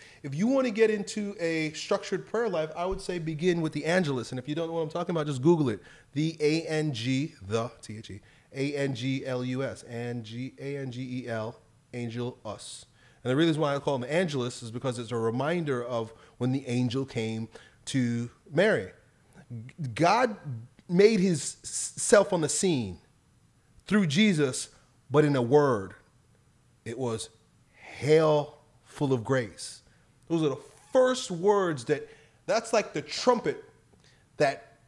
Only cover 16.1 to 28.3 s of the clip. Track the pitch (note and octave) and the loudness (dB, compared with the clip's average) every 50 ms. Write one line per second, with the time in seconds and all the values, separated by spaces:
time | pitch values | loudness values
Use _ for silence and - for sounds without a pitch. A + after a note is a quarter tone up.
16.1 | - - - - _ - B2 B2+ C3 C3+ C3 B2+ A#2+ B2+ B2 A#2+ A2 C3+ C3+ C3+ | -10 -20 -20 -16 _ -2 -2 0 0 -2 -2 0 0 2 2 2 0 -2 -4 -4
17.1 | - A#2 A2 A2+ A2+ A2 A2+ - - - - - _ _ - - - C3+ B2 A#2+ | -4 -4 -2 -2 -4 -4 -6 -8 -12 -20 -20 -20 _ _ -8 -2 0 0 2 2
18.1 | A#2 A#2 A#2+ A#2 - _ _ - C#3+ D#3 G3 A3 F#3 B2+ F#2+ F2+ - - _ _ | 0 -2 -4 -6 -10 _ _ -4 2 2 4 4 4 0 -2 -6 -12 -20 _ _
19.1 | _ _ _ _ - - - - A#2+ A2+ A2 C3 - - D#3 B2+ G#2+ C3 D#3 F3 | _ _ _ _ -20 -20 -18 -14 -14 -14 -14 -14 -12 -10 -8 -6 -2 2 2 4
20.1 | G3+ A#3 C4 A#3 G#3 - - D3+ B2 A2+ A#2 - _ _ _ - F3 F3+ G3+ A3+ | 4 4 2 0 -2 -6 -10 -12 -12 -12 -12 -16 _ _ _ 0 4 8 8 8
21.1 | A3+ G3 F3+ G3 E3+ C3+ - - - - - - - - - - - - - - | 8 6 4 2 2 0 -2 -6 -10 -12 -12 -10 -8 -6 -6 -8 -6 -2 4 6
22.1 | A#3 G#3 G3 G3 F#3+ E3+ D#3 C#3+ - - - F#3+ D#3+ C3 A2+ F#2+ F2 - _ _ | 6 6 6 6 2 0 0 0 0 0 2 2 2 2 0 -4 -8 -12 _ _
23.1 | _ _ _ _ _ _ _ _ _ _ _ _ _ - - - G3 G#3+ G3 D#3 | _ _ _ _ _ _ _ _ _ _ _ _ _ -14 -4 0 2 2 2 2
24.1 | C3 F#3 A3 G#3+ F#3 D3+ D3 C3 B2 - - - - - _ _ _ _ _ - | 4 4 4 4 4 2 2 0 0 -4 -8 -10 -14 -20 _ _ _ _ _ 2
25.1 | B2+ D3+ D3+ D3 C#3+ C3 B2 A#2 C#3 D3 C#3+ C#3 B2 G2+ F#2+ F2+ - - _ _ | 4 4 4 6 4 2 2 6 6 6 6 6 2 2 -2 -8 -14 -18 _ _
26.1 | _ _ _ _ _ _ _ _ _ _ _ _ _ _ - A2 A#2+ B2 C3 A#2 | _ _ _ _ _ _ _ _ _ _ _ _ _ _ -12 -10 -8 -4 -4 -4
27.1 | A2+ A2 - - _ _ _ _ _ _ _ _ _ - - - - - A#2+ C#3+ | -4 -4 -6 -10 _ _ _ _ _ _ _ _ _ -20 -20 -18 -12 -4 2 4
28.1 | D#3 D#3+ D#3+ D#3 | 6 6 6 6